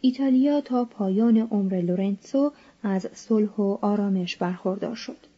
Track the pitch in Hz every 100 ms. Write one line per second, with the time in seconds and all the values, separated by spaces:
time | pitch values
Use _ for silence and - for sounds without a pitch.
0 | 254 254 269 254 277 294 285 247 240 -
1 | 196 190 226 220 226 214 190 185 175 180
2 | 196 196 - 269 285 285 - _ 208 190
3 | 185 - - 220 208 208 202 202 208 208
4 | 202 190 175 - 175 180 190 196 - 233
5 | - - _